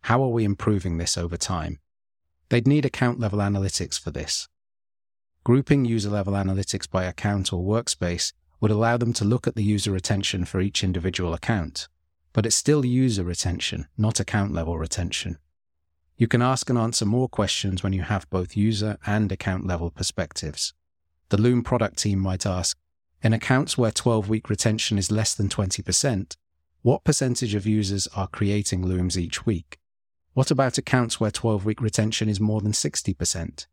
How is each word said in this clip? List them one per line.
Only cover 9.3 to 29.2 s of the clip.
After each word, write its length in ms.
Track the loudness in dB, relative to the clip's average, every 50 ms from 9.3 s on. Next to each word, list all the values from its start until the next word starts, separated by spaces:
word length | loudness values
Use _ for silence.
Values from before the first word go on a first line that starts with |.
| 2 2 0
at 80 | -2 -2
the 100 | 0 0
user 260 | 2 2 2 0 0
retention 540 | -2 -2 0 0 -2 0 0 -2 -2 -2 -4
for 160 | -2 0 0
each 240 | 0 0 0 -2 -2
individual 480 | 0 -2 0 -2 -2 -2 -2 -4 -4 -4
account. 560 | -4 -2 -2 -2 -2 -2 -4 -8 -10 -12 -12 _ _ _ _ _ _ _ _ _
But 100 | 0 0
it's 100 | 2 0
still 300 | 0 2 4 2 4 4
user 400 | 2 2 4 4 2 2 0 -2
retention, 640 | -2 -4 -2 -2 -2 -2 -2 -4 -6 -6 -6 -8 -10 _
not 240 | 0 0 2 2 0
account-level 580 | -2 0 0 0 0 0 0 -2 -2 -2 -2 -4
retention. 600 | -4 -4 -4 -4 -4 -2 -4 -4 -6 -6 -8 -10 _ _ _ _ _ _ _ _ _ _ _ _ _ _ _ _
You 100 | 0 2
can 140 | 4 2 4
ask 260 | 2 2 0 0 0
and 100 | 0 2
answer 280 | 2 0 0 0 0
more 200 | 2 2 2 0
questions 560 | 0 0 -2 0 0 0 -2 -2 -2 -2 -2 -2
when 120 | 0 0
you 80 | 0 0
have 260 | 0 -2 -4 -2 -2
both 300 | -4 -4 -4 -2 0 0
user 400 | 2 2 2 0 -2 -4 -4 -6 -4
and 260 | -2 0 0 0 0 -2
account-level 600 | -4 -4 -4 -4 -2 -2 -2 -2 -2 -2 -6 -4
perspectives. 840 | -4 -6 -4 -4 -4 -6 -6 -6 -8 -8 -8 -6 -6 -6 -8 -8 _ _ _ _ _ _ _ _ _ _ _
The 100 | 0 4
Loom 220 | 4 4 4 2 2
product 340 | 0 0 0 0 -2 -2
team 220 | -2 -2 0 0 2
might 260 | 0 0 -2 -2 -2
ask, 320 | -2 -2 0 -2 -4 -4 _ _ _ _ _ _ _ _ _ 2
"In 100 | 2 2
accounts 460 | 2 2 2 2 2 2 0 0 2
where 120 | 2 2
twelve-week 600 | 2 0 0 2 2 2 2 0 -2 -2 0 -2
retention 480 | -4 0 2 0 0 0 0 0 0 0
is 120 | 0 0
less 220 | 0 0 0 0 0
than 160 | 0 -2 -2
twenty 320 | 0 0 -2 -2 -2 -4
percent, 560 | -4 -2 0 0 2 2 0 0 -4 -6 -12 _ _ _ _ _ _ _ _ _ _
what 200 | 2 2 4 _
percentage 520 | 2 2 2 2 0 0 0 -2 0 -2
of 120 | 0 2
users 420 | 2 2 2 2 0 0 -2 -2 -4
are 200 | -4 -6 -6 -6
creating 560 | -2 -2 0 0 2 0 0 0 -2 0 0
Looms 320 | 0 0 2 0 0 0
each 300 | -2